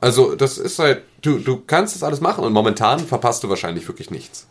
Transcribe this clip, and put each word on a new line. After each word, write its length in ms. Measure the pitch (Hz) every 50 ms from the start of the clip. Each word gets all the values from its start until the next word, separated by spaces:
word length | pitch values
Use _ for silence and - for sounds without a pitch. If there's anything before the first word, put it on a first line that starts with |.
Also 340 | - 123 107 123 127 123 -
das 220 | - 135 135 - -
ist 200 | 135 - - -
halt, 220 | 160 143 131 - - _ _ _
du, 160 | - 151 143 113
du 220 | - 127 127 - -
kannst 300 | - 156 170 208 208 -
das 80 | - 156
alles 160 | 147 151 139
machen 240 | 165 180 - - -
und 80 | 113
momentan 480 | 107 107 110 113 101 - 113 107 131 160
verpasst 420 | 165 - 131 - - 120 117 - -
du 60 | 101
wahrscheinlich 380 | 98 90 - 87 85 85 - -
wirklich 240 | - - - -
nichts. 340 | 87 71 - - - - - _